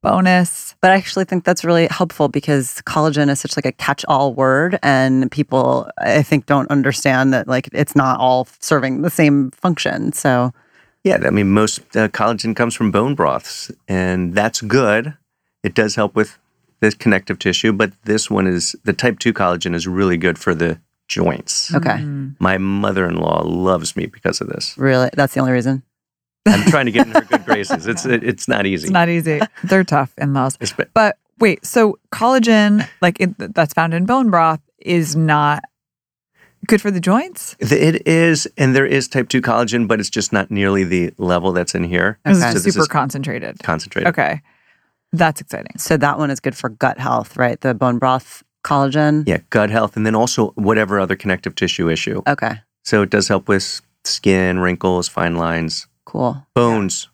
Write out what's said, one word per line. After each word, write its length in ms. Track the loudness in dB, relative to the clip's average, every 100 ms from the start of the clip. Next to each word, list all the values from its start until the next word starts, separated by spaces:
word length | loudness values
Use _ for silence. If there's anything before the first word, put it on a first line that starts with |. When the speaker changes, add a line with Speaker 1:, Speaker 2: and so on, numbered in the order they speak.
Speaker 1:
Bonus. 680 | 2 2 4 2 2 -4 -14 0
Speaker 2:
But 80 | 4
I 60 | 4
actually 300 | 2 -6 -2
think 180 | -2
that's 200 | 0 -2
really 220 | 2 2 2
helpful 360 | 0 -4 0 -2
because 540 | 0 0 0 -2 -8 -6
collagen 420 | 0 0 2 0
is 100 | 0
such, 160 | -4 -4
like, 120 | -6
a 40 |
catch-all 600 | -4 -4 -4 0 2 2
word, 460 | 2 2 2 2 0
and 480 | 2 2 2 2 0
people, 640 | -2 0 2 2 0 -4 -6
I 240 | 0 2
think, 240 | 2 0 2
don't 200 | 0 2
understand 640 | 0 0 0 0 2 2 2
that, 120 | 0
like, 220 | -4 -2
it's 240 | -2 0 2
not 240 | 2 2
all 280 | 2 2 -2 _
serving 420 | -2 0 0 -2
the 80 | -2
same 400 | 2 4 4 0
function. 600 | -2 -2 0 -2 -2 -4
So 420 | -2 0 2 0 -4 _ _ _ _
Speaker 3:
Yeah, 160 | 0 2
I 60 | 2
mean, 220 | 2 2
most, 300 | 2 2 -2 _ -2
uh, 120 | -2
collagen 480 | 0 -2 -2 -4 -2
comes 180 | -4
from 160 | 0 0
bone 240 | 2 0
broths, 560 | 0 0 -2 -6 -16 -16 -18 _
and 460 | -2 0 -2 -2
that's 260 | 0 -2 -2
good. 520 | -2 0 2 0 -2 -12 _ _ _ _
It 140 | -4 0
does 180 | -2
help 220 | 0 -2 0
with 240 | -4 -6 _ _ _ _
the 120 | -2
connective 440 | 0 0 0 0 -4
tissue, 340 | -2 0 0
but 200 | 0 -2 -4 -4
this 220 | -2 -2
one 200 | -2 0
is, 280 | 0 -4 -6
the 100 | -4
type 260 | 0 -2 0
two 140 | -2
collagen 420 | 0 0 0 -4 -4
is 120 | -4
really 300 | 0 0 2
good 220 | 0 0
for 160 | -2 0
the 240 | -2 -2 _ _ _
joints. 600 | -2 -2 -2 -6 -6 -2 -2
Speaker 2:
Okay. 220 | 0 -2
Speaker 1:
Mm. 380 | -4 -8 -10 -2
Speaker 3:
My 180 | 0 0
mother-in-law 840 | 0 0 0 0 -2 0 0 0 -2
loves 500 | -2 0 0 -2 -6
me 120 | -8
because 340 | -6 -6 -4
of 60 | -8
this. 260 | -8 -10 -4
Speaker 2:
Really? 320 | 0 2 0
That's 220 | 0 -2 0
the 60 |
only 100 | 0
reason? 320 | 0 -2 -4 _ _ _ _ _ _ 2
Speaker 3:
I'm 160 | 4 4
trying 160 | 4 2
to 40 |
get 140 | 2 2
in 80 |
her 80 | 2
good 240 | 0 -4 0
graces. 400 | -2 -2 -4 -4
Speaker 1:
<laughs> 40 |
Speaker 3:
It's, 120 | -4
it, 200 | 0 0
it's 240 | 0 -4 -2
not 180 | 0 0
easy. 200 | -2 0
Speaker 1:
It's 60 |
not 180 | 2 2
easy. 320 | 0 -2 -2 -2 -4
They're 200 | 0 2
tough 280 | 4 0 0 -4
in-laws. 400 | -2 0 -2 -4
Speaker 3:
It's 140 | -8
be- 120 | -6 -2
Speaker 1:
But 280 | 2 2 0 _ _
wait, 260 | 2 2
so 360 | -2 2 2 0 _
collagen, 800 | -2 2 2 4 4 4 2 0 0
like, 220 | 0 0
it, 160 | -4 -4 -6
that's 220 | -2 0 0
found 180 | -2
in 140 | 0 0
bone 240 | 2 2
broth, 280 | 4 2 0 _ _
is 360 | -2 0 0 0
not 460 | 2 2 2 0 -6 _ _ _ _ _ _ _ _ _ 2
good 140 | 2
for 100 | 2
the 80 | -2
joints? 560 | 2 0 0 -12 -16 -8
Speaker 3:
Th-, 120 | 0 2 4 2
it 120 | 2
is, 400 | 4 4 2 -2 0
and 180 | 2 4
there 120 | 2
is 200 | 0 0
type 220 | -4 0
two 100 | 0
collagen, 460 | 2 0 2 0 0
but 120 | 0
it's 100 | -2
just 240 | -4 -2
not 160 | -2 -2
nearly 320 | 0 2 2
the 300 | 2 0 -2 -2
level 320 | 0 0 0
that's 240 | -2 -2 -4
in 80 |
here. 340 | -2 0 0 -2 2
Speaker 1:
This 120 | 4
Speaker 2:
Okay. 80 | 4
Speaker 1:
is 60 |
Speaker 3:
So 60 | 0
this 140 | 0
Speaker 1:
super 80 | 0
Speaker 3:
is 40 | 0
Speaker 1:
concentrated. 720 | -2 -2 -4 -6 -8 -10 -10
Speaker 3:
concentrated. 440 | -6 -6 -4 -2 -2
Speaker 1:
Okay. 320 | 0 -2 -4 _ _ _ _ _ _ _
That's 280 | 0 0 0
exciting. 360 | -10 -12 -12 -12
Speaker 2:
So 180 | -2 0
that 200 | 2 0
one 140 | -4
is 80 | -4
good 160 | -6 -6
for 140 | -10
gut 280 | -4 -4 -2
health, 400 | -2 -2 -4 -2
right? 240 | -2 0
The 140 | -4 0
bone 240 | 0 0
broth 440 | 0 0 -4 -20 _ _
collagen? 640 | -2 0 2 2 2 2 0
Speaker 3:
Yeah, 120 | -2 _
gut 180 | 0 2
health, 260 | 0 0 0
and 100 | 0
then 80 | 2
also 380 | 0 0 -2 0
whatever 440 | 0 2 2 0
other 160 | 0 -4
connective 380 | -2 -4 -4
tissue 340 | -4 -4 -2 -2
issue. 360 | -2 -4 -4 -2
Speaker 2:
Okay. 340 | -2 -4 -6 _ _
Speaker 3:
So 200 | -2 0
it 80 | 2
does 160 | 0 0
help 200 | -2 0
with 340 | -2 -2 -10 _ _ -8
skin, 520 | -2 2 2 2 0
wrinkles, 480 | -2 0 0 0 -2
fine 280 | -4 -2 -2
lines. 520 | -2 -2 -4 -8 -12 _ -12
Speaker 2:
Cool. 400 | -4 -4 -6 -6 0
Speaker 3:
Bones. 520 | 2 2 -2 -6 -12